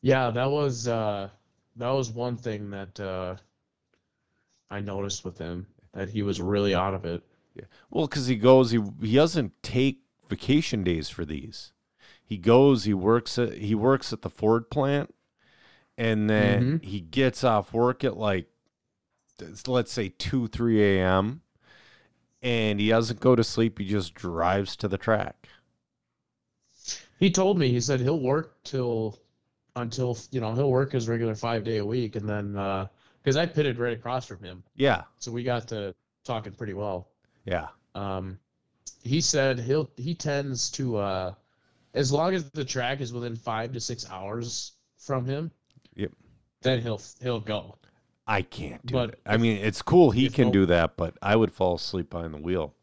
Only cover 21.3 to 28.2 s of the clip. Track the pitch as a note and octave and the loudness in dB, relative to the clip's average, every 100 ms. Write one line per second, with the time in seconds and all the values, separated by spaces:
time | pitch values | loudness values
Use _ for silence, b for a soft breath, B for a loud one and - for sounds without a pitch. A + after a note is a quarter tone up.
21.3 | C#3+ _ _ b b b b b _ _ | -4 _ _ b b b b b _ _
22.3 | _ B2+ A#2 G#2+ G#2 G#2 A2+ A2+ A#2 C3+ | _ -2 0 2 2 4 4 2 0 4
23.3 | B2 A2+ - A2+ - F#2+ G#2 F2+ - F2+ | 4 4 2 0 0 -2 -2 -2 -8 -6
24.3 | E2 E2+ G2 G2 - G2+ F#2+ - A2 - | 0 0 0 -2 -6 -6 -4 0 0 0
25.3 | - - _ _ _ _ _ _ _ _ | -10 -20 _ _ _ _ _ _ _ _
26.3 | _ _ _ _ _ B B B _ G3 | _ _ _ _ _ B B B _ 2
27.3 | F#3 F#3+ F#3+ C3+ B2 A#2 C3 B2 D#3+ | 4 2 4 2 0 0 0 0 0